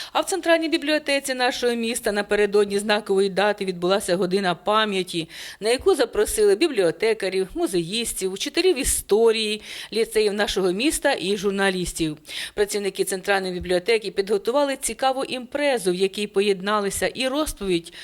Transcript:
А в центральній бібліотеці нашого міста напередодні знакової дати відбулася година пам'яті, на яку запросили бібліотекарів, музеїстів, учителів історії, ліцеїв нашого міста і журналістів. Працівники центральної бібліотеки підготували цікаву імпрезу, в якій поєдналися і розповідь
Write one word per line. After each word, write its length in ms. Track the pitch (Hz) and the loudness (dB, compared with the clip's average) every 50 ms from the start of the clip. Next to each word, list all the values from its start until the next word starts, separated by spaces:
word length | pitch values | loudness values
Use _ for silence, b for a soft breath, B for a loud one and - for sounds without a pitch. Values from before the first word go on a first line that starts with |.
| B B | B B
А 80 | B 294 | B -2
в 40 | 320 | -2
центральній 440 | - 381 349 - 330 330 330 330 311 | 0 -4 -2 2 4 4 4 4 0
бібліотеці 680 | 302 285 277 285 302 294 294 285 277 277 277 269 262 | -2 0 0 0 0 0 0 0 0 0 0 -2 -2
нашого 400 | 254 247 247 240 - 247 240 240 | 0 0 0 0 0 0 0 0
міста 380 | 233 226 226 240 240 - 220 | 0 -2 -2 -4 -2 -2 -2
напередодні 680 | 202 208 208 - 208 208 208 202 196 208 208 196 196 196 | -2 -2 0 0 2 2 2 4 4 2 2 2 0 -2
знакової 520 | 208 220 208 208 208 - 196 190 202 196 | 0 0 0 0 2 0 2 2 2 2
дати 340 | 180 185 202 208 202 - 196 | 2 2 2 2 0 0 -4
відбулася 520 | 185 180 175 180 180 196 196 - - - | -6 -4 -2 0 0 0 0 2 0 0
година 380 | 196 190 180 185 202 202 180 170 | 0 2 0 0 0 0 0 -2
пам'яті, 760 | - - 202 214 220 214 214 190 190 180 185 - 170 156 B B B B B B B | -2 0 2 2 2 2 2 0 -2 -4 -4 -6 -6 -6 B B B B B B B
на 100 | 196 220 | 0 0
яку 240 | 247 262 - 392 370 | 0 2 4 2 4
запросили 640 | 277 247 226 - 403 - - - - 214 - 392 | 4 2 0 2 0 0 0 2 4 4 4 6
бібліотекарів, 920 | 214 339 330 269 196 180 165 160 - 208 226 220 - 196 185 190 190 190 185 - | 4 2 0 2 2 2 2 2 0 0 0 0 0 -2 -2 -2 -2 -4 -2 -4
музеїстів, 800 | 320 349 - 247 175 170 160 208 233 226 - - - 190 190 | -4 -4 0 0 -2 -2 -2 -4 -4 -4 -4 -6 -4 -4 -6
учителів 460 | 190 202 - 294 - 339 349 370 320 247 | -4 -4 -6 -4 -2 2 2 2 2 2
історії, 840 | - - - - - - 196 220 233 226 220 226 220 214 214 214 B B B B B B | 0 0 -2 -2 0 2 4 4 6 4 4 2 0 -2 -4 -6 B B B B B B
ліцеїв 400 | 202 220 220 226 - 220 214 202 | -2 -2 -2 0 2 2 2 2
нашого 400 | 196 214 208 202 - 196 185 180 | 2 0 -2 0 0 0 0 0
міста 400 | 180 202 254 320 311 - - 285 | 2 2 0 0 0 0 0 0
і 240 | 269 - 151 190 202 | 0 0 0 -2 -2
журналістів. 800 | 202 185 202 190 196 196 196 190 185 175 - - - 165 156 151 - - B B B B B B | 0 0 -2 0 2 0 0 0 0 -4 -4 -4 -4 -4 -4 -4 -8 -14 B B B B B B
Працівники 500 | - 208 202 - 208 202 190 190 - 185 | -2 -2 0 0 -4 -4 -4 -2 -2 -2
центральної 480 | - 196 185 180 202 202 190 190 185 | -2 -2 -4 0 0 0 0 0 -2
бібліотеки 580 | 180 180 175 180 185 180 180 233 233 214 196 196 185 | -6 -6 -2 0 0 0 2 2 0 0 0 -2 -4
підготували 640 | 196 196 196 214 196 - 233 247 294 285 277 269 | -4 -2 0 0 -2 0 2 2 2 2 2 -2
цікаву 480 | 262 - 240 220 - 269 262 262 262 - | -4 -4 -6 -4 0 0 0 0 0 -4
імпрезу, 680 | - 240 254 240 247 - 285 294 285 262 226 175 190 | -6 -6 -8 -8 -8 -4 -2 0 0 0 0 0 0
в 20 | 180 | 0
якій 320 | 180 196 190 - 208 208 | 2 0 -2 -2 -4 -6
поєдналися 800 | 208 - 196 202 214 196 180 185 202 214 214 202 196 190 - 190 | -2 0 0 2 2 0 0 0 0 0 0 0 -2 -2 -2 -2
і 220 | - - - 262 262 | -2 -2 -2 -2 -2
розповідь 640 | 262 302 311 294 - - 202 190 180 165 - - B B | 0 0 -2 -2 -4 -6 -2 0 0 0 -2 -6 B B